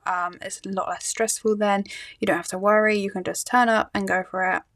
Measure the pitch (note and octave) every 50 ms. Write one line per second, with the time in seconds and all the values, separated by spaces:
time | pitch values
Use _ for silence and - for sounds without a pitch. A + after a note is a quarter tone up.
0 | - F#3 F#3 F3+ F3 F3 F3+ - - F#3+ - - - F#3+ G3 F#3+ - - F3+ -
1 | - - - - A3+ A3 - - - A3 G#3+ G#3 G#3 G3+ G3+ G3 G3 - - -
2 | - - - - G#3+ - D3+ E3+ E3+ - - F#3 G3 G#3 G#3+ G#3+ G#3+ G#3+ G#3+ G#3
3 | G3 G3 - F#3 F3+ - E3 - - - - B3 A#3+ A3+ A3 G#3+ - - - G3+
4 | G3 F#3+ F#3 F#3 F#3 - - F#3 F#3 F#3 F3+ F3+ - _ _